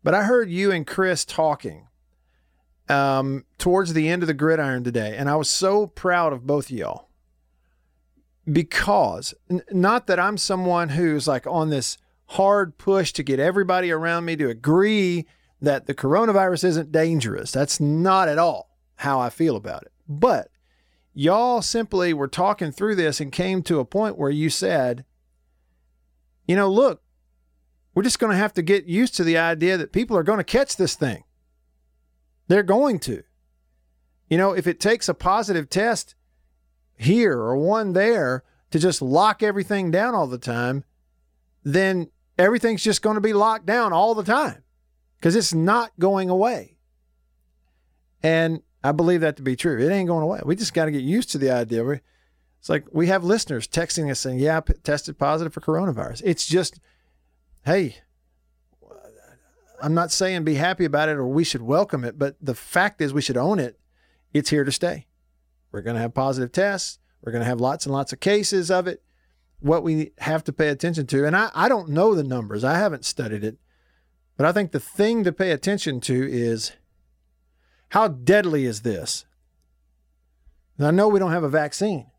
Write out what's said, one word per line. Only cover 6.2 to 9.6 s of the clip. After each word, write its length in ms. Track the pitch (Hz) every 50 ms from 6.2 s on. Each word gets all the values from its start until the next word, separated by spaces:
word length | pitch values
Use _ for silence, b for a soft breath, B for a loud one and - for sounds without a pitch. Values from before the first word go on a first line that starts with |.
| 170 156
of 160 | 139 123 120
both 220 | 135 143 147 131 -
of 80 | 131
y'all. 320 | 107 82 50 50 - - _ _ _ _ _ _ _ _ _ _ _ _ _ _ _ _ _ _ _ _ _ _ _ _ _ _ _ _ 160
Because, 840 | 143 165 160 - - - - 202 208 202 151 104 87 - - - - _ _ _
n-, 140 | 180 180